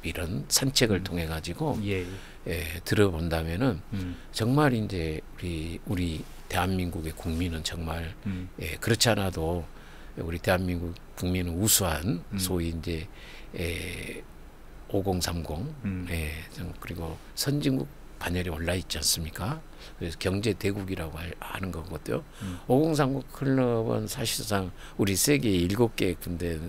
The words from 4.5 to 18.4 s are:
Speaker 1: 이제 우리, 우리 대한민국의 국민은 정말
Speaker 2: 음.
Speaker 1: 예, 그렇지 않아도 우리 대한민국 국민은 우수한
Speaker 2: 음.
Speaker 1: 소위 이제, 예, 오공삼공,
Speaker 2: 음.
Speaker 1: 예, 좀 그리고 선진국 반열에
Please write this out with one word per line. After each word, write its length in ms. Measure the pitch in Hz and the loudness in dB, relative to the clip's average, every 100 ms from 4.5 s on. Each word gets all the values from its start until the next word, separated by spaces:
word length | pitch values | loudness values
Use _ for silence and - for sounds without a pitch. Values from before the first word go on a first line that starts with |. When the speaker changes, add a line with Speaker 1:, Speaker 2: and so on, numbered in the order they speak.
| 139 151 | 6 6
Speaker 1:
이제 460 | 120 104 92 80 78 - - | 4 0 0 0 -2 -6 -8
우리, 400 | 90 82 80 85 - | -4 -2 -2 -6 -2
우리 380 | 95 90 78 - - - | 0 0 -2 -6 -12 -4
대한민국의 640 | - 90 95 90 87 80 | 0 2 2 0 -2 -6
국민은 500 | 78 90 80 90 80 | -6 -4 0 0 -2
정말 500 | 78 85 80 82 82 - 104 | -4 -4 -4 -4 -4 -6 -4
Speaker 2:
음. 220 | 92 92 - | -4 -6 -6
Speaker 1:
예, 160 | 85 76 | -6 -4
그렇지 320 | - 110 120 | 0 4 6
않아도 540 | 104 98 90 80 87 78 - - - - - | 4 2 0 0 0 -4 -12 -16 -16 -14 -8
우리 220 | 85 85 | -4 -2
대한민국 560 | - 92 92 87 85 85 - - | 4 4 4 0 -2 -6 -12 -4
국민은 380 | 90 92 87 | 0 2 0
우수한 680 | 85 110 - 92 78 85 87 - | 2 4 6 4 2 0 -2 -2
Speaker 2:
음. 60 | 98 | -2
Speaker 1:
소위 300 | 92 90 85 | 0 2 0
이제, 360 | 82 78 82 80 - - - - - | -2 -2 -4 -4 -12 -14 -14 -12 -6
예, 680 | 85 85 82 87 - - - - - - - - - | -4 -4 -6 -8 -8 -10 -12 -16 -16 -16 -16 -16 -4
오공삼공, 840 | 101 95 92 87 85 78 78 143 147 | 0 2 2 2 -2 -4 -4 -4 -4
Speaker 2:
음. 220 | 107 92 87 | -4 -4 -2
Speaker 1:
예, 220 | 85 78 80 82 | -2 -2 -6 -10
좀 180 | - 87 85 | -8 -8 -8
그리고 360 | - 85 82 80 - | -8 -6 -6 -8 -12
선진국 540 | - - 143 147 131 139 - - - | -4 0 2 2 0 -2 -8 -16 -6
반열에 300 | - 87 | -2 0